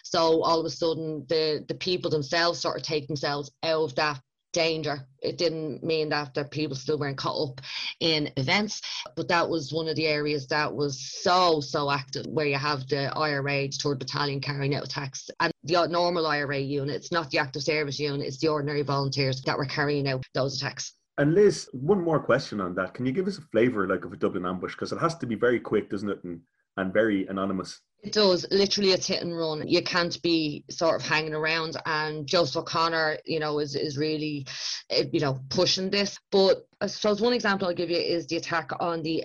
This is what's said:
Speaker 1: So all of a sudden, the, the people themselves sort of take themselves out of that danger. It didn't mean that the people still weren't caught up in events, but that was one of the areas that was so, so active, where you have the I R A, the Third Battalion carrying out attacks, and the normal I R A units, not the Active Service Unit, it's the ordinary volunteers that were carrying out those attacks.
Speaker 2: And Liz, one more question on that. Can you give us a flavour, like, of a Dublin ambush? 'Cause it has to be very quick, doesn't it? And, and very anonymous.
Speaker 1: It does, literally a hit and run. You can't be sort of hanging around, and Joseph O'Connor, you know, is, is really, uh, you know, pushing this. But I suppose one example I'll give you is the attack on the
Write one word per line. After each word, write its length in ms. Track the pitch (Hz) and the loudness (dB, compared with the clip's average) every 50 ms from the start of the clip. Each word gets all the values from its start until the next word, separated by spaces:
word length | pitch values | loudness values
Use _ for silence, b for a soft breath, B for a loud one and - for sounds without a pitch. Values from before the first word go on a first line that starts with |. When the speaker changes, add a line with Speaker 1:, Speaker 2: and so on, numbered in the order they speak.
| B | B
Speaker 1:
So 380 | - - 170 165 160 165 165 | -2 2 4 4 6 6 4
all 180 | - - 165 165 | 4 4 2 2
of 60 | 160 | 0
a 60 | 165 | -2
sudden, 560 | 135 - 170 160 160 160 160 156 156 147 139 123 | -4 -2 0 0 0 0 -4 -6 -6 -6 -4 0
the, 340 | 170 160 156 156 151 127 - - | 0 2 2 2 0 -2 -4 -6
the 80 | - | -8
people 340 | 135 - 185 180 180 175 170 | -6 -2 -2 -2 -2 0 0
themselves 500 | 151 156 139 139 170 170 170 175 170 170 | 0 0 0 0 0 2 2 2 0 0
sort 180 | - 165 - - | -2 -4 -4 -4
of 40 | |
take 240 | 131 - 160 156 143 | -4 -4 -4 -4 -2
themselves 460 | - 160 135 156 151 143 143 139 135 - _ | -4 -6 -2 -2 -2 -2 -2 -4 -8 -10 _
out 220 | - 165 160 156 160 | -2 0 0 2 0
of 120 | 143 131 | 0 0
that 240 | 165 156 151 143 135 - _ _ _ _ _ | 0 0 0 0 -4 -10 _ _ _ _ _
danger. 540 | - 170 160 165 160 160 147 147 143 143 - - _ - | 0 2 2 2 2 0 -2 -4 -4 -6 -8 -14 _ -6
It 160 | - - - - | -6 -4 -2 0
didn't 460 | 175 160 160 160 156 151 120 - - | 0 0 0 -2 -4 -6 -6 -6 -2
mean 240 | 170 160 156 151 151 | -2 0 0 0 0
that 240 | 151 147 147 135 - | -2 -2 -4 -4 -4
the 120 | 151 143 | -6 -4
people 320 | 139 - 147 151 151 139 135 | -4 -4 -4 -4 -4 -4 -6
still 200 | - - 156 139 | -4 -2 -2 0
weren't 200 | 147 139 139 139 | 0 -2 -4 -4
caught 320 | - 165 - - 156 139 | -4 -4 -2 -2 -4 -4
up 120 | 131 - B B B B B B B B | -6 -10 B B B B B B B B
in 320 | - 165 160 151 147 151 - 139 | 0 2 2 2 0 -2 -2 -2
events, 440 | 131 135 180 202 214 208 - - - B B B B B - - | 0 2 2 2 2 0 -4 -8 -8 B B B B B -8 -6
but 100 | 151 165 | -2 2
that 220 | 185 170 160 101 | 2 2 2 2
was 240 | 165 165 143 131 143 | 0 -2 -2 -2 -2
one 160 | 160 160 160 | -2 -2 -2
of 80 | 151 139 | -2 0
the 100 | 160 156 | 2 2
areas 400 | 151 147 147 151 151 147 131 127 | 2 2 0 0 -2 -2 -2 -2
that 260 | 160 151 151 117 85 | 0 0 0 0 0
was 380 | 123 147 143 135 - - - - - | -2 -2 -2 -2 -6 -10 -10 -8 -2
so, 380 | - 190 180 185 180 175 160 151 | 2 4 6 6 6 6 6 4
so 320 | 139 135 - 156 143 139 | 2 0 -2 0 0 2
active, 340 | 143 139 135 - - 139 - | 0 0 -2 -4 -8 -8 -6
where 200 | - - 156 151 | -4 -2 0 0
you 100 | 147 139 | 2 2
have 320 | 139 139 147 151 131 131 135 | 0 0 0 -2 -2 -2 -2
the 280 | 147 139 139 131 - - | 0 0 0 0 0 0
I 160 | 156 151 143 | 0 0 0
R 140 | 139 135 143 | 0 0 0
A, 180 | 143 139 139 139 | 0 0 0 -2
the 100 | 143 - | -4 -2
Third 180 | - 147 143 131 | -2 -2 -2 -2
Battalion 400 | 139 131 - 143 143 143 139 139 | -4 -4 -2 -2 -2 -2 -2 -2
carrying 360 | 135 139 143 139 139 139 143 | -4 -4 -4 -2 0 0 0
out 100 | 123 - | -2 -4
attacks, 440 | 131 - 147 143 135 - - - - - - | -6 -8 -8 -8 -8 -10 -12 -12 -10 -6 -2
and 100 | 170 160 - _ - | -2 -2 -2 _ -4
the 220 | 139 175 175 165 147 | 0 2 2 2 2
normal 380 | 170 175 175 175 180 175 160 | 2 2 2 2 2 0 0
I 160 | 156 147 147 | 0 0 0
R 120 | 147 135 143 | 0 0 -2
A 60 | 139 | -2
units, 520 | 139 135 143 143 135 143 131 - - - | -2 -2 -2 -2 -2 -2 -4 -4 -4 -2
not 180 | 175 170 160 131 | -2 -2 -2 0
the 80 | - 160 | 0 0
Active 240 | 151 135 - 151 139 | 0 -2 -4 -4 -2
Service 360 | 165 151 156 151 143 135 127 | 0 0 0 0 -2 -2 -2
Unit, 260 | 147 147 139 143 - | -2 -2 -2 -2 -4
it's 140 | - 139 131 | -4 -4 0
the 80 | 160 156 | 0 2
ordinary 340 | 151 151 139 147 147 147 | 2 2 0 -2 0 -2
volunteers 600 | 147 143 143 139 139 139 131 139 139 131 131 131 | 0 0 0 0 0 0 0 0 0 0 0 -2
that 160 | - - 123 - | 0 -2 0 0
were 80 | 143 | 0
carrying 420 | 135 - 151 143 147 147 143 139 139 | -2 0 0 0 2 2 0 0 0
out 160 | 131 131 127 - - | -2 -2 -4 -4 -2
those 220 | 143 131 139 131 131 | -2 -2 -2 -2 -4
attacks. 360 | 135 131 - - - - - _ _ _ _ - | -6 -6 -6 -8 -10 -10 -12 _ _ _ _ 0
Speaker 2:
And 160 | 147 147 165 | 2 4 6
Liz, 360 | 196 208 202 160 - - - | 6 6 6 6 2 -4 -10
one 300 | - 127 131 156 208 196 | -10 -2 2 2 2 4
more 180 | 170 165 156 139 | 4 2 2 2
question 400 | - - 117 131 127 - 110 104 | 4 4 2 2 2 -2 -4 -4
on 140 | 95 87 87 | -4 -2 -2
that. 180 | 95 95 95 - | -2 -4 -4 -4
Can 120 | - 123 | -4 -2
you 80 | 131 131 | -2 0
give 140 | 190 185 208 | 0 -2 -2
us 100 | 190 - | -4 -6
a 40 | |
flavour, 460 | - - - 110 117 127 117 104 95 92 | -6 0 2 4 4 4 4 2 0 0
like, 160 | 95 87 - | 0 -2 -2
of 100 | 87 101 | -6 -6
a 40 | - | -2
Dublin 280 | - 98 101 95 87 | 0 0 0 0 -2
ambush? 300 | 90 92 90 90 87 - | -2 -4 -4 -6 -6 -6
'Cause 160 | - 104 92 | -6 -6 -6
it 80 | - - | -4 -2
has 180 | 156 170 160 - | -2 -2 -2 -2
to 80 | - | -6
be 100 | 120 113 | -4 -2
very 240 | 101 120 120 123 110 | 2 2 4 2 2
quick, 300 | - - - 104 - - | 0 0 0 0 0 0
doesn't 200 | 107 98 107 101 | -4 -4 -4 -4
it? 140 | 95 - - | -4 -4 -6
And, 180 | 90 85 82 - _ _ _ _ _ - - | -10 -10 -12 -14 _ _ _ _ _ -4 -4
and 160 | 92 95 92 | -2 0 2
very 320 | 107 110 113 101 95 95 - | 4 4 4 4 2 0 0
anonymous. 540 | 95 95 95 98 95 92 87 - - - _ _ _ _ - | -2 -2 -2 0 -2 -2 -4 -6 -10 -16 _ _ _ _ -10
Speaker 1:
It 80 | 202 | -2
does, 340 | - 214 208 190 180 165 139 - | 2 4 6 6 4 4 2 2
literally 400 | - 196 202 196 - 208 202 190 | 2 4 4 4 2 2 4 4
a 60 | 185 180 | 4 4
hit 260 | - - 190 - - | 2 0 -2 -2 -2
and 120 | 175 170 | -4 -4
run. 320 | 165 165 160 156 151 - - | -2 -2 -2 -2 -2 0 2
You 140 | 160 175 | 2 2
can't 400 | 170 - 180 180 170 170 170 - | 2 2 0 0 0 0 -2 -2
be 420 | - 170 165 160 156 151 147 - - - | 0 2 2 2 2 0 -4 -6 -10 -10
sort 320 | - - 170 160 147 101 | -4 0 2 2 2 2
of 60 | 131 - | 2 0
hanging 260 | 156 156 156 160 156 | 0 0 0 0 -2
around, 440 | 156 156 156 160 165 160 160 147 - - | -2 0 0 0 0 -2 -4 -6 -6 -4
and 420 | 160 156 151 156 156 151 156 147 139 | -2 -2 -2 -2 -2 -4 -6 -2 2
Joseph 300 | - 175 170 139 - 165 | 4 4 4 4 0 -4
O'Connor, 600 | 156 - - 170 165 165 165 165 160 156 151 - - | -4 -2 0 2 2 2 2 2 2 0 0 -2 -4
you 140 | - 160 160 | -4 -2 -2
know, 180 | 151 151 147 147 | 0 0 0 0
is, 160 | 151 143 139 | -2 -2 -2
is 220 | 139 - 156 135 135 | -4 -4 -2 -2 -2
really, 480 | 151 156 156 151 151 151 147 143 135 131 B B B B B B B B | 0 0 0 -2 -2 -4 -4 -6 -8 -8 B B B B B B B B
uh, 140 | - 135 - 135 | 0 2 2 2
you 100 | - 165 | 2 0
know, 180 | 147 143 135 135 - - | 0 0 0 -2 -6 -4
pushing 400 | - 185 180 - - 190 190 190 | 0 2 2 2 2 0 0 0
this. 300 | 196 202 202 196 - - _ - | 0 0 0 0 -4 -10 _ 0
But 360 | - 196 190 190 175 - - _ _ - | 4 6 6 6 6 4 0 _ _ -6
I 60 | - 196 | -4 -4
suppose 320 | - - - 214 208 202 | -2 0 2 2 2 4
one 140 | 220 240 247 | 2 2 2
example 340 | 233 226 208 196 190 196 180 | 2 2 2 0 2 0 -2
I'll 60 | 175 | -2
give 160 | 175 175 165 | -2 -2 0
you 80 | 175 165 | 0 0
is 300 | - - 170 170 160 143 | 0 0 -2 -2 -2 -2
the 80 | 160 | -4
attack 340 | 170 - - 165 165 151 135 156 - | -4 -2 -2 -2 -2 -2 -4 -4 -4
on 220 | 165 175 170 165 | -2 -2 -2 -2
the 220 | 147 160 160 156 - | -2 -2 -2 -2 -2